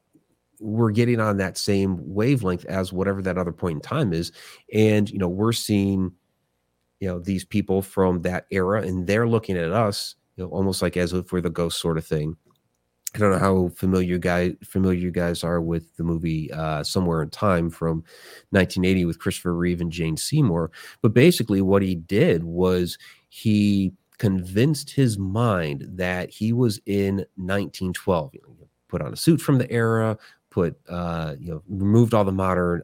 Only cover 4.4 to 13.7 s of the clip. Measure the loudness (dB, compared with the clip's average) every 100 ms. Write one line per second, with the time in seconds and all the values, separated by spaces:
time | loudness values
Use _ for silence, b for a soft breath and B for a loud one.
4.4 | B B B 2 4 4 0 -2 -2 0
5.4 | 0 0 0 2 2 0 -2 -6 _ _
6.4 | _ _ _ _ _ -8 -6 -6 -2 -4
7.4 | -2 -2 0 0 0 2 2 2 -2 -4
8.4 | -4 -2 0 0 -2 -4 0 2 2 0
9.4 | 0 -2 0 0 0 -2 -8 -14 _ -12
10.4 | -8 -2 0 0 0 0 0 -2 -2 -2
11.4 | -2 -2 -4 -2 -2 -2 -2 -2 -2 -8
12.4 | _ _ _ _ _ _ -8 0 2 4
13.4 | 4 2 0